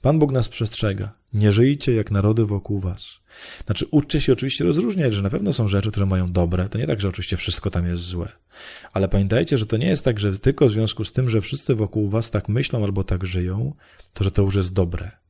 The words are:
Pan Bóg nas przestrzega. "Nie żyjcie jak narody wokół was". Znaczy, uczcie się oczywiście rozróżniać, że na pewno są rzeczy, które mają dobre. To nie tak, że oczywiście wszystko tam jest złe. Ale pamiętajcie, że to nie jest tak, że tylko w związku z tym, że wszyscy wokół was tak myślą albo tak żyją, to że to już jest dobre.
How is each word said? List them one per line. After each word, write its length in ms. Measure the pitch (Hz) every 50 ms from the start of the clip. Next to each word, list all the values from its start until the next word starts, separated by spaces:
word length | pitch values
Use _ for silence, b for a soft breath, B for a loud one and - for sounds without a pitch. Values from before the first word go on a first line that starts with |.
Pan 180 | - 123 151 160
Bóg 120 | 151 143
nas 180 | 131 131 113 -
przestrzega. 640 | - - 117 107 - - - 104 98 101 98 101 - _ _ _ -
"Nie 180 | 107 104 104
żyjcie 420 | 98 104 120 135 143 143 - 135 120
jak 180 | 110 101 -
narody 340 | 104 98 98 104 110 117 113
wokół 340 | 101 104 98 - - 104 98
was". 420 | 92 90 92 - - - - _ _ B B B B B B B B
Znaczy, 200 | - 104 - - -
uczcie 300 | - 147 143 - - 151
się 120 | - - 127
oczywiście 300 | - - 135 - - 147
rozróżniać, 500 | 175 156 156 220 240 202 185 151 123 107
że 80 | 101
na 80 | 98 98
pewno 240 | 104 - - - 135
są 140 | - 113
rzeczy, 240 | 101 95 98 98 107
które 140 | - 101 98
mają 260 | 95 95 92 90 90
dobre. 380 | 87 90 87 85 90 87 90 104
To 80 | -
nie 100 | 113 113
tak, 140 | - 117 101
że 80 | 98 98
oczywiście 280 | 90 - 92 - 98
wszystko 320 | 87 - - - - - 101
tam 160 | - 87 87
jest 160 | 87 87 87
złe. 280 | 85 87 90 87 85 - - _ _ B B B B B B B B B B
Ale 160 | 98 98 92
pamiętajcie, 480 | - 101 98 95 104 123 - - 147
że 80 | 120 107
to 120 | 107 -
nie 100 | 110 135
jest 180 | 185 185 - -
tak, 140 | 135 120 104
że 200 | 101 101 95 95
tylko 280 | - 131 143 - 151
w 40 | 123
związku 320 | 101 107 110 107 - - 110
z 80 | -
tym, 180 | - - 127 123
że 120 | 110 110
wszyscy 340 | 98 - - 139 - - 131
wokół 340 | 107 107 98 - 110 104 101
was 200 | 104 113 113 -
tak 180 | - 104 - -
myślą 340 | 104 120 139 - - 120 104
albo 200 | 101 98 98 92
tak 220 | - - 87 95
żyją, 480 | 90 90 92 90 90 92 104 123 139 147 b b b b b b b _
to 100 | - 98
że 80 | 95
to 100 | - -
już 140 | 101 98 95
jest 180 | 101 92 90 92
dobre. 380 | 98 92 85 87 85 87 98 - _ _